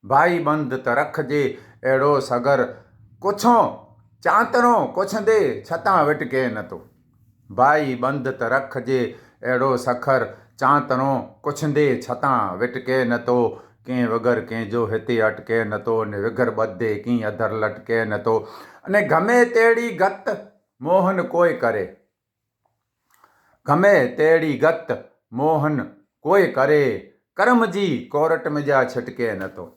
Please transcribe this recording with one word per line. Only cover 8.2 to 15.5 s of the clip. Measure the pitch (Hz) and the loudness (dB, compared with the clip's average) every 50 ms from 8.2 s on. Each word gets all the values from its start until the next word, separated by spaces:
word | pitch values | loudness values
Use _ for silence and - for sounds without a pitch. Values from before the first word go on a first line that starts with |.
| 123 | -4
ત | 135 127 - 120 | -6 -4 -4 -4
રખજે | 113 127 135 135 - - 135 120 135 131 127 120 - - - - _ _ _ - | -2 -2 -2 -2 -4 -10 -8 -4 -2 -2 -2 -2 -4 -6 -14 -20 _ _ _ -4
એડો | 120 127 123 131 135 127 | -4 -2 0 0 0 0
સખર. | 123 123 131 123 123 - 139 135 127 117 101 - - _ _ _ - | -2 -2 -4 -4 -2 0 0 0 0 0 -4 -10 -18 _ _ _ -2
ચાંતણો | 135 131 143 147 - - 131 127 131 139 135 123 - - - _ | 0 2 2 2 2 0 -2 0 0 0 -2 -2 -4 -8 -16 _
કુછ | - 139 139 - 160 | -8 -8 -6 -4 -4
દે | 151 139 147 151 143 120 120 | -2 2 2 2 2 0 -2
છતાં | - - 123 123 - 139 131 117 104 95 90 | -4 -8 -6 -2 0 0 0 0 0 -2 -4
વિટકે | 95 120 123 123 123 - 127 127 131 127 | -4 -6 -6 -6 -8 -4 -2 -2 0 0
નતો. | 117 120 117 120 123 123 123 117 107 - - - _ _ _ _ | 0 -2 -2 0 0 2 2 2 0 -2 -8 -20 _ _ _ _
કેં | 127 127 127 123 113 | -6 -2 -2 -2 0
વગર | 110 117 113 123 120 110 - | -2 0 0 0 0 0 -2
કેં | - 113 113 110 101 | -6 -8 -8 -6 -4
જો | 107 120 113 | -2 -2 -2
હેતે | 104 113 110 - - 120 113 | -2 -4 -4 -2 -2 0 2
અટકે | 110 107 107 - - - | 2 0 0 -4 -6 -2